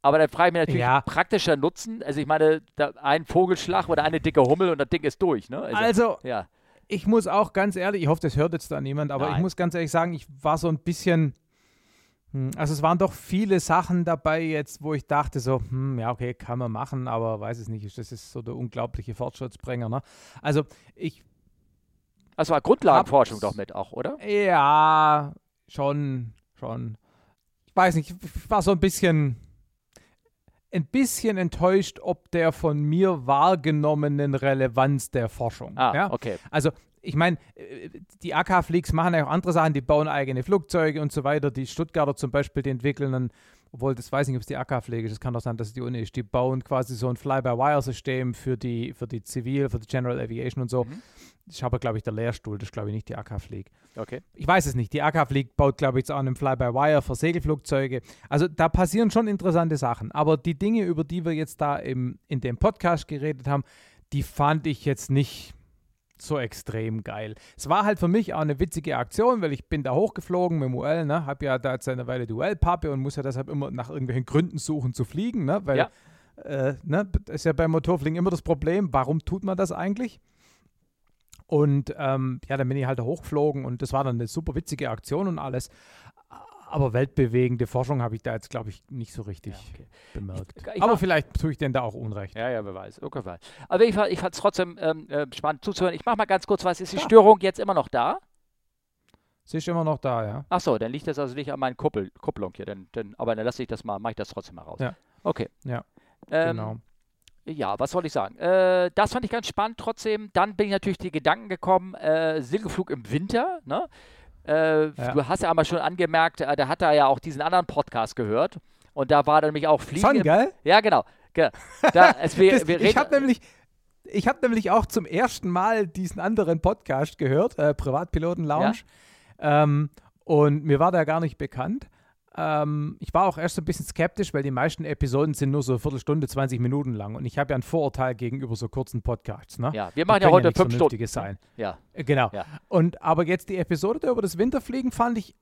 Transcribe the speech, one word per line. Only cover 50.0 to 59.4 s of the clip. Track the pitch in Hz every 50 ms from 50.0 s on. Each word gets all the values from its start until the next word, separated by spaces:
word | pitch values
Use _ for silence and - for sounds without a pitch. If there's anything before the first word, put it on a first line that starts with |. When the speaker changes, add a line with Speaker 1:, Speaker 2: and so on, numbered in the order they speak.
| 123 123 123 131
Speaker 2:
Aviation | 123 113 117 117 127 127 - 131 127
und | 110
so. | 123 127 120
Speaker 1:
Mhm. | 117 147 226 - _ _ - - - _ _ _
Speaker 2:
Das | - -
ist | - 135
aber, | 123 127
glaub | 120 - 120 110
ich, | 107
der | - 120 107
Lehrstuhl, | 107 117 120 117 - _ 110 104
das | 101 104 98
ist, | -
glaub | 113 107
ich, | 104 107
nicht | 110 -
die | - -
A-K-Fleak. | 104 104 - 107 - - - - 98 98 _ _ _ _ _ _
Speaker 1:
Okay. | 113 107 - 123 147 _ _ _
Speaker 2:
Ich | - 143
weiß | 143 180 190 135
es | 143 120
nicht, | 123 117 -
die | - 147 143
A-K-Fleak | 156 156 165 147 - 139 139 131 117 _
baut, | - 143 139 135
glaub | - 151 135 123
ich, | 131
jetzt | - -
auch | 143
einen | 139 135 131 127
Fly-by-Wire | - 143 135 131 120 131 120 117 127 143 151 151 143 -
für | - 131
Segelflugzeuge. | - - 165 170 175 - 151 151 135 - - 147 135 135 131 131 123 _ - - _ - -
Also | 139 147 170
da | 175 151 - 165
passieren | 165 - 180 185 165 - 220 233 208
schon | - 226 226
interessante | 214 202 185